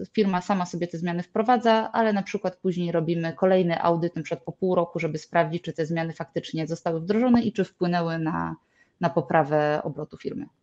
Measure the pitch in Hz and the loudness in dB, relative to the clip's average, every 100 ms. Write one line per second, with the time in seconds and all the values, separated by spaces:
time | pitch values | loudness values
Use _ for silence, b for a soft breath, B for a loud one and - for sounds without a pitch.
0 | 190 - 196 180 - 196 175 170 170 165 | -4 0 2 2 0 0 -2 -4 -6 -4
1 | 175 170 - 214 214 247 233 220 220 226 | -4 -4 -4 0 2 4 4 2 2 0
2 | 226 202 196 196 185 - 190 175 170 170 | 2 0 -2 -4 -4 -2 -2 0 0 0
3 | 156 170 165 160 190 185 175 165 170 170 | 0 -2 -2 2 4 4 2 2 2 2
4 | 170 165 151 165 - - 185 175 170 170 | 0 -4 -8 -8 -8 -4 0 2 0 -2
5 | 160 156 - 170 160 170 - 165 156 165 | -4 -6 -2 0 0 -2 -6 -4 -2 -2
6 | 165 156 160 165 - 160 160 165 175 165 | -4 -6 -8 -8 -6 -4 -4 -4 -4 -2
7 | 170 214 254 240 214 196 185 - 175 175 | 0 2 4 4 2 -2 -4 -2 0 0
8 | 165 165 160 170 165 160 _ _ _ - | 0 -2 -2 -2 -4 -8 _ _ _ -2
9 | 170 170 135 170 143 151 151 151 - 135 | 0 0 2 2 4 2 2 0 -4 -8
10 | 151 - - - - _ | -12 -12 -10 -10 -12 _